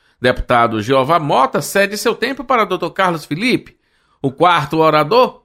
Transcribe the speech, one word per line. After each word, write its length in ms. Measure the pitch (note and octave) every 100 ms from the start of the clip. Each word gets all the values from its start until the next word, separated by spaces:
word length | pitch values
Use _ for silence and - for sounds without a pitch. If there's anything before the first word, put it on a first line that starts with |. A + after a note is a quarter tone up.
| _ -
Deputado 640 | B2 B2 - A#2+ A#2 A2
Jeová 380 | G#2 C3+ C3 E3+
Mota 420 | D3 G3+ C#3+ G3
cede 340 | - G3+ G3 G#3
seu 200 | A#3 G#3
tempo 260 | A#3 C#4
para 220 | - B3
doutor 260 | G3+ F3+ E3+
Carlos 340 | E3 F#3+ E3
Felipe. 520 | - D3+ B3 F#3+ - _ _ _ _ _
O 120 | C#3
quarto 460 | B2+ E3+ E3+ C#3+ D#3+
orador 640 | D#3 D#3 D3 A#3 B3 -